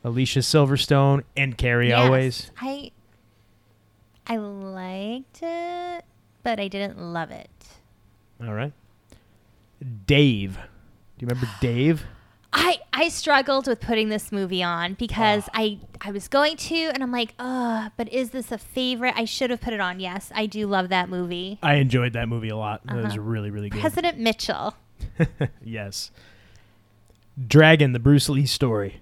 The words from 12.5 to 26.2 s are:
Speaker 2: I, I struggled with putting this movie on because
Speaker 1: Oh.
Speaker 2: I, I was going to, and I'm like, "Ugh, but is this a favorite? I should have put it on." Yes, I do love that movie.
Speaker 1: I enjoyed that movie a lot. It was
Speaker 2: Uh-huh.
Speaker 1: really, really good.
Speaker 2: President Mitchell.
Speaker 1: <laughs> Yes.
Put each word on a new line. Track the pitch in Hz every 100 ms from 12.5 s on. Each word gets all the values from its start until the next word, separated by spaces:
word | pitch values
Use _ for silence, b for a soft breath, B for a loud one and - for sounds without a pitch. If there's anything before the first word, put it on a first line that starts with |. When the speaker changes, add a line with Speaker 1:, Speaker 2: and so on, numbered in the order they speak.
Speaker 2:
I, | - 349 339 -
I | 254 330
struggled | - 320 285 277 269 262
with | 233
putting | - 226 214
this | 214 -
movie | 202 185 185
on | 175 170 175
because | 196 240 220 214 208 -
Speaker 1:
Oh. |
Speaker 2:
I, | 226 214 208 - -
I | 202
was | 202 -
going | 277 302 320
to, | - 330
and | 320 269
I'm | 254
like, | 247 226 -
"Ugh, | 247 254 240 226 214 -
but | 226
is | 254 247
this | 254 226
a | 226
favorite? | - 262 254 240 254 226
I |
should | 226 - 247
have | 240
put | 240
it | 214
on." | 185 185
Yes, | 185 190 -
I | 214 214
do | 208 208
love | 196 185
that | 185 180
movie. | 180 175 175 185 202
Speaker 1:
I | 160 143
enjoyed | 135 127 123
that | 117 117
movie | 117 110
a | 107
lot. | 107 110 135
It |
was | 120 107
Speaker 2:
Uh-huh. | 104
Speaker 1:
really, | 107 110 104
really | 104 104
good. | -
Speaker 2:
President | 208 349 339 302
Mitchell. | 226 214 - - 190 -
Speaker 1:
<laughs> | _ - - - 160 - 135 -
Yes. | 107 110 101 - - b